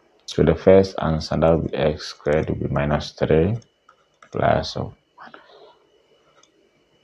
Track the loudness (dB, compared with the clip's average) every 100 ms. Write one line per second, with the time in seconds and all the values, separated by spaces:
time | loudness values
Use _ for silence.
0 | _ _ -10 0 2 4 6 6 4 -2
1 | -2 -4 -4 0 2 2 -2 -2 -2 -2
2 | -12 -8 -2 -2 -2 -4 -4 -2 -2 -2
3 | -4 -6 2 2 2 -2 _ _ _ _
4 | _ _ -10 -2 0 0 -2 -10 -10 -12
5 | _ _ -20 -20 _ -20 -20 _ _ _
6 | _ _ _ _ _ _ _ _ _ _